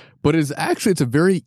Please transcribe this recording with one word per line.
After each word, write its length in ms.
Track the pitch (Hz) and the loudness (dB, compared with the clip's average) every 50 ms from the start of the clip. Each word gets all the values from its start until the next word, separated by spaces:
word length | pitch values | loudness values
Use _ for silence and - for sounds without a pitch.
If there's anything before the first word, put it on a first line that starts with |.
| - - _ _ | -20 -20 _ _
but 120 | - 147 151 | 0 0 2
it's 160 | 165 151 131 147 | 0 0 -2 -4
actually, 360 | - 156 330 359 - - 226 | -6 -4 -4 -2 0 0 0
it's 80 | 180 - | 0 0
a 60 | 147 | 0
very 380 | 120 110 147 170 190 190 175 - | 0 0 2 2 2 2 0 -4